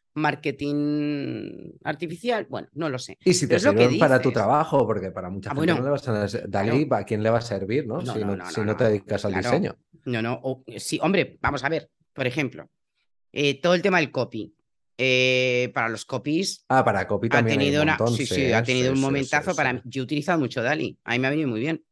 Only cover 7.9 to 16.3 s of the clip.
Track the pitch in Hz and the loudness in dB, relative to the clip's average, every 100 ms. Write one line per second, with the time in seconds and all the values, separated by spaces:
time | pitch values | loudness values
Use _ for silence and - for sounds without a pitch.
7.9 | 127 120 110 101 98 - - 107 104 117 | -6 -6 -4 -4 -4 -6 -4 -2 0 2
8.9 | 104 - 104 104 90 110 139 - - _ | 2 0 -4 -2 -2 0 0 0 -6 _
9.9 | _ - 117 113 123 131 131 - 110 - | _ -6 -4 -2 -4 -6 -8 -10 -12 -6
10.9 | 127 160 190 139 - 120 143 135 160 - | -2 2 2 0 -2 -2 -2 -2 -2 -6
11.9 | _ _ - 127 123 135 - 71 _ _ | _ _ -4 -4 -2 -4 -6 -16 _ _
12.9 | _ _ _ _ - 143 139 175 180 196 | _ _ _ _ -2 0 2 2 4 4
13.9 | 185 151 135 117 113 101 _ _ _ _ | 2 2 -2 -4 -6 -10 _ _ _ _
14.9 | - 131 127 127 127 127 123 123 131 113 | -2 2 4 4 4 2 2 0 -2 -4
15.9 | 110 - 131 147 | -4 -6 -6 -2